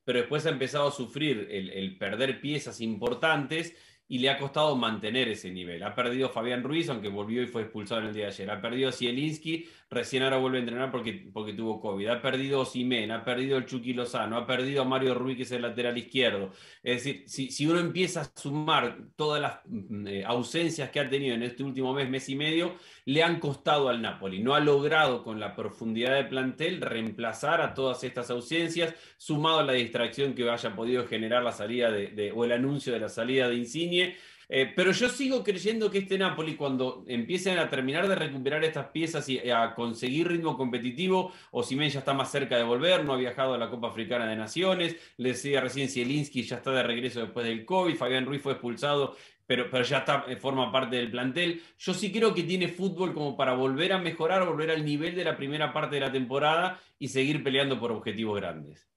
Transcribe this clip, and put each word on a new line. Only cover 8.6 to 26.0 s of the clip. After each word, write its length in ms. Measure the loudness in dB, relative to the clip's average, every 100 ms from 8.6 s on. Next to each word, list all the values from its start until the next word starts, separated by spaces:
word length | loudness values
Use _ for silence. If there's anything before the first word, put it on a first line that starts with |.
perdido 300 | -4 0 0
a 20 |
Zielinski, 760 | 0 -2 0 -2 -4 -4 -6 -8 -20 _
recién 340 | -6 -2 0
ahora 140 | 2 2
vuelve 220 | 2 0
a 20 |
entrenar 300 | -2 -2 -4
porque, 400 | -4 -4 -8 -10
porque 220 | -8 -8
tuvo 260 | -4 -4 -4
covid. 280 | -4 -2 -2
Ha 120 | 0
perdido 380 | 0 -2 0 0
a 40 |
Osimhen, 480 | 0 -2 0 0 0
ha 140 | -4
perdido 320 | -2 -2 0 0
al 80 |
Chucky 300 | -2 -6 -4
Lozano, 420 | -4 -4 -4 -2 -2
ha 100 | 0
perdido 360 | 0 0 0
a 20 |
Mario 300 | 2 2 2
Rui, 200 | 2 0
que 100 | -4
es 80 | -4
el 100 | -4
lateral 340 | -2 -2 -2 -2
izquierdo. 540 | -2 2 2 2 -4 -10 -20 -8
Es 200 | -2 -2
decir, 220 | -2 -6 -8
si, 240 | -8 -6
si 160 | 0 2
uno 140 | 2
empieza 400 | 2 0 0 -2
a 100 | -6 -8
sumar 600 | -6 -2 2 4 2 -2 -12 -4
todas 240 | 0 0
las, 200 | 0 -4
mm, 420 | -8 -10 -6 -8 -6
eh, 180 | -4
ausencias 640 | -2 -2 0 0 0 -2 -2
que 100 | -2
ha 80 | 0
tenido 260 | 0 0
en 80 | 0
este 200 | -2 -4
último 320 | -6 -2 0
mes, 160 | 0 0
mes 180 | -2 -4
y 80 | -2
medio, 380 | 0 2 0 -2 -14 -10 0
le 160 | 4
han 180 | 4 4
costado 480 | 0 0 4 4 4
al 140 | 2
Napoli. 400 | -2 -4 -6 0
No 120 | 2
ha 60 | 4
logrado 640 | 6 6 6 4 4 2
con 160 | -4 -6
la 160 | -6 -6
profundidad 580 | -8 -6 -4 0